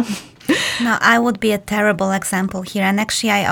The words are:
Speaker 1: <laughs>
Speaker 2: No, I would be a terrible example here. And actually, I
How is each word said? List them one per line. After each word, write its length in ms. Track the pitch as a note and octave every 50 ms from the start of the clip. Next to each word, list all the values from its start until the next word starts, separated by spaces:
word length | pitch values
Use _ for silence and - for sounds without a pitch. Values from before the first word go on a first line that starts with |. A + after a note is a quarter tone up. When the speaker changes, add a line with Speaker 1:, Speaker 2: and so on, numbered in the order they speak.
| A#3 A3+
Speaker 1:
<laughs> 40 | G3+ - - - - - - - D4+ - - - - -
Speaker 2:
No, 160 | A#3+ A#3+ A3 - - A3 A#3
I 40 | A#3
would 200 | A#3 A#3+ A#3 -
be 120 | - A3
a 80 | G#3 G3+ G3+ - G#3
terrible 360 | G#3+ G#3 G#3+ G3+ E3 G3 F#3+
example 500 | F#3+ G3 F#3 - - F#3 F#3 F#3+ - F#3 F#3
here. 200 | F3+ - G#3 F#3+ F#3+
And 100 | G3+ G3+
actually, 300 | G#3+ G#3+ - - - A3 G#3 G3+
I 40 | F#3+ -